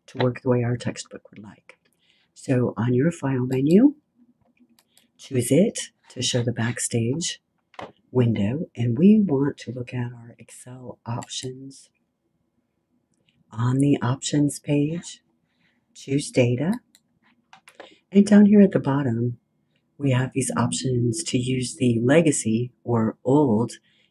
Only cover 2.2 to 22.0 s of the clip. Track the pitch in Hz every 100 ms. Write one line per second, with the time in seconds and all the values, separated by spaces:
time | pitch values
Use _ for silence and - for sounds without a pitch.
2.2 | _ - - 127 120 - 120 123 160 170
3.2 | 135 131 127 131 139 190 285 - _ _
4.2 | _ _ _ _ _ _ _ _ _ _
5.2 | - 123 117 156 208 - - _ _ -
6.2 | 120 123 120 120 113 117 - 120 113 151
7.2 | 175 - _ _ _ - - _ _ 123
8.2 | 117 101 101 143 - - 120 117 190 214
9.2 | 190 135 143 - - 127 120 123 120 120
10.2 | 120 117 113 - 123 127 123 - 120 120
11.2 | - - 127 131 135 - - _ _ _
12.2 | _ _ _ _ _ _ _ _ _ _
13.2 | _ _ _ 110 120 135 143 135 120 135
14.2 | - 147 143 - - 147 147 170 - -
15.2 | _ _ _ _ _ _ _ - - 139
16.2 | - 139 120 123 160 240 - _ _ _
17.2 | _ _ _ - _ - - _ _ 196
18.2 | 202 208 202 208 196 - 143 139 139 113
19.2 | 120 120 _ _ _ _ _ - 139 127
20.2 | 127 135 - - - - 131 123 120 110
21.2 | - 127 127 127 123 - 123 117